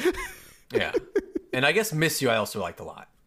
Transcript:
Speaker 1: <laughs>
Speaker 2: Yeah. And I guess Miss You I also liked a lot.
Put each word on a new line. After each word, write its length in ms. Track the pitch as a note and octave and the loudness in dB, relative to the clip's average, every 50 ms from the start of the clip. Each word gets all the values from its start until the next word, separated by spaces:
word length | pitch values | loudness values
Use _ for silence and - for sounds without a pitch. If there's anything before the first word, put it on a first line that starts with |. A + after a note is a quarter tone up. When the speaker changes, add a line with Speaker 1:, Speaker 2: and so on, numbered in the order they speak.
Speaker 1:
<laughs> 40 | B3+ F4 - - - - - - - - - - _ _ | 0 0 0 0 -8 -12 -12 -16 -20 -20 -20 -20 _ _
Speaker 2:
Yeah. 200 | - - F#3+ - - F4 - - - G4+ F#4+ - - F4 - - | 0 0 0 0 -2 -4 -6 -2 -4 -4 -4 -4 -10 -10 -8 -4
And 140 | - B2+ C3 | -2 2 2
I 60 | C#3+ | 4
guess 200 | E3 G#3 A3 G#3+ | 4 2 0 0
Miss 300 | D#3 D#3 D#3+ D#3+ - - | 0 2 2 2 2 2
You 80 | C#3 B2 | 2 4
I 60 | A2+ A2 | 4 4
also 240 | G#2 G2 - G#2+ | 2 0 -2 -4
liked 180 | F#2 E2+ E2+ - | -6 -6 -6 -8
a 40 | - | -14
lot. 260 | D#2+ - - - _ _ _ _ | -14 -14 -16 -20 _ _ _ _